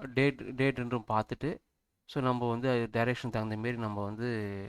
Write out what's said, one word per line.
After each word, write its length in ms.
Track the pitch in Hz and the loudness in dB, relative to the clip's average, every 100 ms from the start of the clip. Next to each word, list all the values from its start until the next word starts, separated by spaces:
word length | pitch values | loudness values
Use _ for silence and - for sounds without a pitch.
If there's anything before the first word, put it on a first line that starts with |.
| 131 | -2
டே, 160 | 123 139 | 2 4
டே 400 | 135 98 127 135 | 2 -4 0 2
ட்ரெண்டும் 340 | 127 120 120 - | 2 -2 -2 0
பார்த்துட்டு, 500 | 110 - - 143 - _ _ _ _ - | 0 0 -4 -4 -6 _ _ _ _ -8
so, 160 | 147 | 0
நம்ம 280 | 127 123 120 | 2 2 0
வந்து 200 | 117 131 | 2 2
அது 180 | 120 113 | 2 2
டைரக்ஷன் 380 | 117 120 123 120 | 2 2 0 -2
தகுந்த 260 | 113 110 107 | -2 -2 -2
மாரி 200 | 117 120 | -2 -2
நம்ம 280 | 110 101 | -2 -2
வந்து, 240 | 101 107 123 113 101 98 | -4 -4 -4 -2 -4 -6